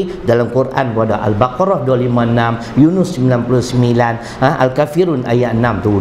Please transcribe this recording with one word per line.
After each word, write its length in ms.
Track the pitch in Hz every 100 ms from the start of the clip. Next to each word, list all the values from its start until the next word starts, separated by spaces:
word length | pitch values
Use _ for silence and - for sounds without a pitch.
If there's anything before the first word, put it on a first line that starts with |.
| 185 - -
dalam 240 | 117 113
Quran 420 | 127 131 - 127
pun 140 | 110 110
ada. 140 | 104
Al-Baqarah 580 | 110 104 127 - 190 180 127
dua 100 | 123
lima 300 | 123 120 117
enam, 320 | 117 117 117 - 123
Yunus 400 | 151 185 175 -
sembilan 220 | 127 120 -
puluh 160 | 127
sembilan, 800 | 117 123 120 120 120 113 - -
ha, 160 | 131 143
Al-Kafirun 640 | 127 127 147 165 180 135 120
ayat 320 | 120 120 113
enam 240 | 120 98
tu 160 | 104 101